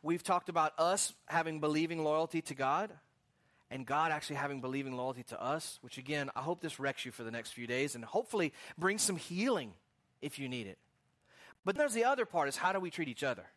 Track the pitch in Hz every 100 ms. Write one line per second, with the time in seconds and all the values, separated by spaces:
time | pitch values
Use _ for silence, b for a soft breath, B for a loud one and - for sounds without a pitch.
0 | 151 170 - 175 - 170 156 - 165 196
1 | - - - 165 160 156 151 151 160 165
2 | 151 156 160 165 - 135 135 151 214 160
3 | _ _ _ b b b b 135 123 143
4 | 165 151 - 143 143 139 127 135 135 127
5 | 127 123 120 - 123 156 - - 123 -
6 | 131 151 135 - 143 175 165 - 139 135
7 | 127 - 113 117 110 - 117 123 143 123
8 | 113 208 233 214 160 B B - 185 208
9 | - 175 - 175 240 214 117 87 _ _
10 | _ _ 147 - 135 127 101 90 _ _
11 | _ _ B B B - 185 196 294 226
12 | 233 269 226 170 139 - 180 190 180 165
13 | 156 117 143 104 82